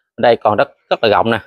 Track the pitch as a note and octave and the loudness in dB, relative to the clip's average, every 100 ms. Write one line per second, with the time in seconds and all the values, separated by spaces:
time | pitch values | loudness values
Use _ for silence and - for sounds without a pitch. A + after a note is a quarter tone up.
0 | _ - A#2+ A#2 A2 G#2 - _ - F3 | _ -4 0 0 0 -2 -4 _ -8 -2
1 | A2+ G2+ G#2 A2+ | 0 0 0 -4